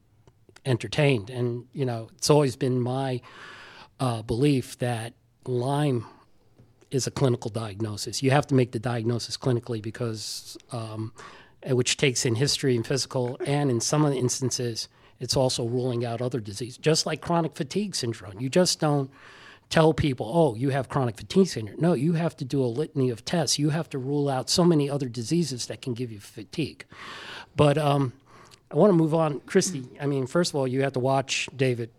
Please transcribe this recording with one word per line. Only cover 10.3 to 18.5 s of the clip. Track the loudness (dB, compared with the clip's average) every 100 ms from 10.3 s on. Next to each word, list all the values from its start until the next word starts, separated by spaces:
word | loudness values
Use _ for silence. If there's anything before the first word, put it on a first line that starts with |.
| -12 -14 -18 -12
um, | -10 -8 -8 -10 -10 -20 -20 -20 _
eh, | -2
which | 0 2 2
takes | 2 2 0
in | 2
history | 0 0 2 0
and | 0
physical, | -2 -2 -4 -4 -4 -2
and | 0 2
in | 0
some | 2 2
of | 2
the | 2
instances, | 0 0 -2 -2 -4 -6 -10 _ _ -10
it's | -2 2
also | 2 2 -2
ruling | 0 0 0
out | -2 -2
other | -2 -4
disease, | -6 -8 -10 -2
just | 2 2 0
like | -4
chronic | 0 0 0 -4
fatigue | -6 -4 -4 -4
syndrome. | -4 -6 -10 -8
You |
just | 0